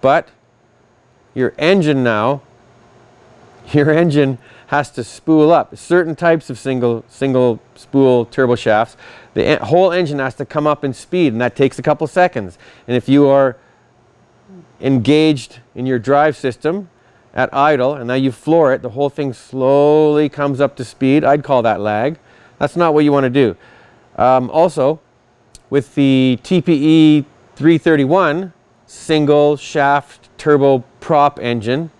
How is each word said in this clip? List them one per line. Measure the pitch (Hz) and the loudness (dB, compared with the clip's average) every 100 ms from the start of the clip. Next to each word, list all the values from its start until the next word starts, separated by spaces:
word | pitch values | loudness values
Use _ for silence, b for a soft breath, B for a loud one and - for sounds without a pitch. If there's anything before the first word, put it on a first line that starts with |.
But | 131 156 - _ _ _ _ _ _ _ _ _ _ | 2 0 -2 _ _ _ _ _ _ _ _ _ _
your | 127 123 - | -4 -4 -2
engine | 156 196 151 139 | 0 0 0 0
now, | 123 107 113 139 _ _ _ _ _ _ _ | 0 0 -2 -4 _ _ _ _ _ _ _
<laughs> | _ _ _ - - - | _ _ _ -20 -20 -4
your | 147 143 | 0 2
engine | 156 170 147 135 127 b b b | 2 2 2 0 -2 b b b
has | 143 139 | -4 -4
to | - | -10
spool | 113 - - 160 151 | -14 -12 0 2 4
up. | 165 - - | 2 0 -12
Certain | - 175 165 | -2 0 0
types | 156 170 170 - | -2 -2 -2 -4
of | 123 | -12
single, | 135 127 120 117 - | -6 -2 -2 -4 -10
single | - 139 127 127 110 _ _ | -6 -2 0 0 -2 _ _
spool | - 139 135 123 113 | -4 2 4 2 0
turbo | - 127 120 | -2 0 0
shafts, | - 107 113 - B B B | 0 0 0 -8 B B B
the | - - | -4 -2
en-, | 147 | -2
whole | 110 170 190 | 0 2 2
engine | 175 165 143 | 0 -4 -4
has | 131 - | -6 -8
to | 143 | -8
come | 156 147 | -4 -2
up | 147 | -4
in | 139 | -6
speed, | 123 - 180 160 | -10 -8 -2 -2
and | 110 | 0
that | 123 - | -4 0
takes | 139 - | -2 0
a | |
couple | 143 147 156 | -4 -4 -2
seconds. | - 180 127 95 - b b b | 0 0 -2 -12 -16 b b b
And | 123 | -4
if | 123 | 2
you | 143 143 | 2 4
are | 139 135 120 b b b _ _ _ _ _ _ 185 - _ | 4 2 -2 b b b _ _ _ _ _ _ -20 -20 _
engaged | 131 135 110 151 156 147 - - _ | -2 0 2 2 2 0 -6 -20 _
in | - 127 | -10 -6
your | 127 | -4
drive | 107 143 156 143 | 0 2 2 -2
system | 135 113 - 190 185 _ b b b | -8 -6 -6 -6 -10 _ b b b
at | - 131 | -6 -4
idle, | 135 147 147 127 | 0 0 2 -2
and | 143 117 | -4 -6
now | 131 | -4
you | 135 | -4
floor | 120 - 165 147 | -6 -2 2 2
it, | 131 | 0
the | 123 | -6
whole | 110 143 | -6 -6
thing | - 143 | -4 -10
slowly | 117 - 131 131 139 147 151 151 151 151 | -10 -14 -4 0 2 2 2 2 0 -2
comes | - 143 131 | -4 -6 -2
up | 139 - | -4 -4
to | |
speed. | 127 - 131 143 | -16 -4 0 2
I'd | 131 147 143 | 2 0 0
call | 131 | -2
that | 113 95 | 0 -2
lag. | 104 104 131 160 b b b b | -2 -2 -4 -8 b b b b
That's | 143 175 | -6 0
not | 170 | 0
what | 151 147 | 2 2
you | |
wanna | 143 135 | 2 0
do. | 131 123 87 b b b b b - | 2 0 -2 b b b b b -2
Um, | 123 131 123 | 2 2 0
also, | 156 175 156 135 156 _ _ _ _ _ - _ | 0 0 0 -2 -2 _ _ _ _ _ -20 _
with | 139 - - | -4 -4 -2
the | 139 131 131 123 | 0 2 0 -2
T | - 185 | -2 -2
P | 165 151 151 160 156 151 | 0 0 2 4 4 4
E | 139 _ _ - | -2 _ _ -2
three | 151 160 | 0 2
thirty-one | 170 156 135 180 170 151 190 _ _ _ _ | 2 0 2 2 0 -2 -8 _ _ _ _
single | - - 156 147 147 147 147 | -20 -4 -2 2 2 2 0
shaft | - 160 139 143 - - _ _ | -6 -2 0 0 -4 -20 _ _
turbo | 156 147 139 135 - _ | 0 2 4 0 -4 _
prop | - 156 143 - | -2 2 2 0
engine | 120 120 107 131 165 | -6 -6 -4 -6 -6